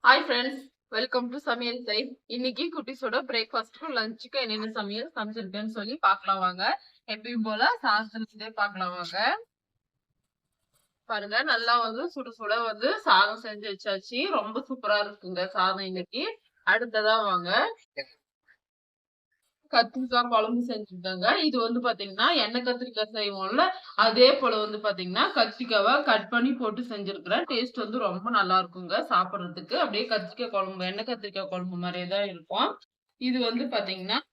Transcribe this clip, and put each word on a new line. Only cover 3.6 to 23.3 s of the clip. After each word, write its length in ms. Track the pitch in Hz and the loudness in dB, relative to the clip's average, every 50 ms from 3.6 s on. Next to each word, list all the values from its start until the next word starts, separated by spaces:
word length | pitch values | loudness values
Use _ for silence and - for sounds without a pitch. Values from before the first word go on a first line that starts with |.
| 220 _ - - 311 320 269 | -4 _ -14 -12 -10 -4 -4
லஞ்சுக்கும் 460 | 226 214 220 220 - - 233 - 269 247 | -4 -4 -4 -8 -12 -16 -6 -4 -4 -2
என்னென்ன 240 | 220 214 214 220 220 220 233 | -2 -4 -4 -6 -6 -6 -6
சமையல் 280 | 208 202 208 220 262 330 _ | -6 -6 -6 -8 -8 -8 _
சமைச்சிருக்கேன்னு 580 | 240 214 214 220 226 208 185 185 208 214 220 226 | -8 -8 -6 -8 -10 -10 -8 -8 -8 -8 -6 -8
சொல்லி 180 | 226 202 220 262 320 - | -8 -8 -8 -6 0 2
பார்க்கலாம் 340 | 196 196 196 - 202 196 190 185 | 2 2 2 0 -2 0 2 0
வாங்க. 180 | 180 180 180 196 247 359 - _ _ _ _ _ - 214 | -2 0 0 0 0 0 -2 _ _ _ _ _ -12 -12
எப்பயும் 320 | 220 214 233 240 233 214 | -10 -8 -6 -4 -2 -2
போல 220 | 220 214 208 254 - 494 466 - | -2 0 2 2 2 2 2 2
சாதத்துல 440 | 240 208 214 226 214 - 226 220 | 2 2 2 0 -2 -8 -10 -10
இருந்தே 220 | _ _ 214 214 220 220 - | _ _ -14 -14 -10 -2 -2
பார்க்கலாம் 340 | 202 202 196 185 185 180 180 | -2 -2 -2 -4 -4 -4 -4
வாங்க. 200 | 180 175 170 175 190 220 262 359 453 466 _ _ _ _ _ _ _ _ _ _ _ _ _ _ _ _ _ _ _ _ _ _ _ _ _ _ _ _ _ _ _ _ - | -6 -8 -6 -2 0 0 0 0 -2 -6 _ _ _ _ _ _ _ _ _ _ _ _ _ _ _ _ _ _ _ _ _ _ _ _ _ _ _ _ _ _ _ _ -4
பாருங்க, 340 | - 208 208 202 208 240 277 311 247 | -4 -4 -2 0 0 0 2 4 2
நல்லா 220 | 226 233 233 240 240 226 | 2 4 4 4 4 4
வந்து 200 | 220 220 240 320 349 - | 2 -2 -4 -4 -4 -6
சுட 180 | 285 254 247 226 _ | -8 -10 -10 -12 _
சுட 180 | 214 202 220 233 233 220 | -2 0 0 0 0 -2
வந்து 220 | 214 208 226 294 403 427 - | -2 0 0 0 0 0 4
சாதம் 360 | 302 202 190 202 208 220 226 233 | 6 6 6 6 4 2 -6 -8
செஞ்சு 240 | 220 214 208 208 214 | -12 -12 -8 -8 -8
வச்சாச்சு. 480 | 196 190 - 214 196 190 - - 240 247 311 403 339 240 | -8 -6 -4 -4 -4 -4 -6 -6 -4 -4 -2 0 0 -2
ரொம்ப 260 | 190 214 220 254 269 _ | -2 -2 -6 -8 -6 _
சூப்பரா 300 | 262 254 220 208 208 208 208 | -10 -6 0 2 2 2 2
இருக்குங்க 400 | 202 - _ - 180 185 175 185 190 - | -2 -6 _ -12 -8 -4 -4 -4 -4 0
சாதம் 320 | 190 185 190 190 196 196 190 | 0 0 0 0 -2 -6 -6
இன்னைக்கு. 340 | 185 180 175 _ - 247 339 440 440 _ _ _ _ _ _ | -6 -6 -8 _ -6 -6 -6 -6 -8 _ _ _ _ _ _
அடுத்ததா 480 | - 190 226 240 233 214 214 214 214 220 226 214 202 | 2 2 2 2 0 0 2 4 4 4 4 2 0
வாங்க, 220 | 185 175 170 180 196 240 302 466 453 _ _ _ _ - 554 _ _ _ _ _ _ _ _ _ _ _ _ _ _ _ _ _ _ _ _ _ _ _ _ _ _ _ _ _ _ _ _ _ - | 0 0 0 2 2 2 2 0 -4 _ _ _ _ -12 -12 _ _ _ _ _ _ _ _ _ _ _ _ _ _ _ _ _ _ _ _ _ _ _ _ _ _ _ _ _ _ _ _ _ 4
கத்திரிக்காய் 540 | 240 233 233 - 262 262 247 247 240 240 240 | 4 4 4 -2 -6 -4 2 2 2 2 4
குழம்பு 320 | 233 - - 226 240 240 240 247 | 4 2 4 4 0 -2 -2 -2
செஞ்சுருக்காங்க. 580 | 233 214 214 _ 185 180 175 190 185 180 190 226 - - 320 | -4 -6 -8 _ -14 -10 -8 -6 -4 0 2 2 4 4 2
இது 120 | 302 240 247 226 | 2 2 2 0
வந்து 160 | 233 240 247 247 | 0 0 0 0
பாத்தீங்கன்னா, 400 | 240 220 - 202 196 190 196 233 311 349 285 | 0 -2 -2 -6 -8 -2 2 2 4 4 2
எண்ணெய் 220 | 214 214 233 247 247 | 0 0 -2 -2 -2
கத்திரிக்காய் 480 | 254 247 247 254 254 233 214 214 214 220 | -2 -2 -2 -6 -6 -4 -4 -4 -4 -2
செய்வோம்ல, 480 | 220 208 202 | -4 -4 -4